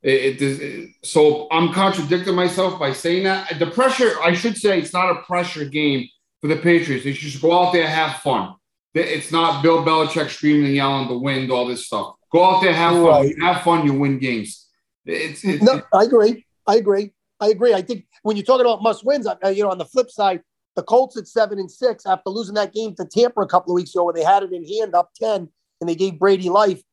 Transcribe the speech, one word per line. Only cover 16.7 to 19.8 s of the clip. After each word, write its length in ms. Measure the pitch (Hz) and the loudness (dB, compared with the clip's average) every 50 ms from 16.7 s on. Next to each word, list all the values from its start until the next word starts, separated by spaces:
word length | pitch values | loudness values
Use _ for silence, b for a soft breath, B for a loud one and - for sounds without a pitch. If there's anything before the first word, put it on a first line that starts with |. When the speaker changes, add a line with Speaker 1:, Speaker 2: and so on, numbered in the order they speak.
| 202 | 0
Speaker 2:
agree. 360 | 233 214 196 196 196 208 196 _ _ _ _ _ _ | 2 2 2 0 0 -2 -6 _ _ _ _ _ _
I 80 | 214 208 | 0 0
agree. 260 | 220 180 233 247 220 | 0 2 2 2 2
I 80 | 190 185 | 2 0
think 240 | - 240 190 - _ _ _ _ | -6 -8 -10 -10 _ _ _ _
when 140 | 214 220 | -4 -4
you're 80 | 202 196 | -4 2
talking 200 | - 262 254 247 | 2 2 4 4
about 180 | 240 226 190 202 | 2 0 0 0
must 220 | 226 208 - - | -2 -2 -2 -2
wins, 220 | 240 285 285 220 | -2 -2 -2 -2
uh, 100 | - - - - 196 | -6 -6 -2 -2 -2
you 140 | 196 196 208 | -2 0 -2
know, 80 | 202 | -2
on 80 | 185 | -2
the 60 | 180 | -4